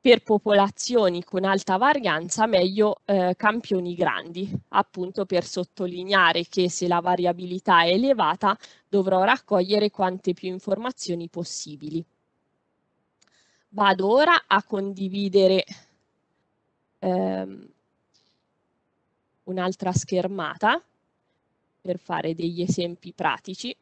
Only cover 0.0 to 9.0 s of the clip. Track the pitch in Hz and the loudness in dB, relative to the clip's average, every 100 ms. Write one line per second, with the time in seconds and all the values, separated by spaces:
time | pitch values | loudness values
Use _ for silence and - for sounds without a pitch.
0 | 269 233 - 214 - 202 202 - - 247 | 6 6 6 0 4 4 4 0 -2 2
1 | 196 175 180 185 196 196 - 190 254 294 | 2 0 -6 -4 0 -2 0 0 2 2
2 | 214 156 170 - 220 202 180 196 214 196 | 0 -2 -4 -2 2 2 2 2 0 0
3 | - 202 180 180 214 220 - 190 175 170 | -2 0 0 0 0 -2 -2 -4 -4 -2
4 | 165 101 165 175 202 196 - 196 208 - | -2 -2 -8 -10 -8 -8 -4 -2 -2 -6
5 | 180 196 196 185 175 - 180 _ 185 175 | -8 -6 -2 -2 -2 -6 -8 _ -8 -8
6 | 185 196 175 170 175 - 180 - 180 175 | 0 4 4 2 -2 0 0 0 0 0
7 | 175 180 175 175 180 180 - 180 170 185 | 2 0 0 -2 -6 -8 4 4 6 2
8 | 262 254 165 175 208 208 - _ _ 202 | 2 2 2 2 0 -2 -6 _ _ 0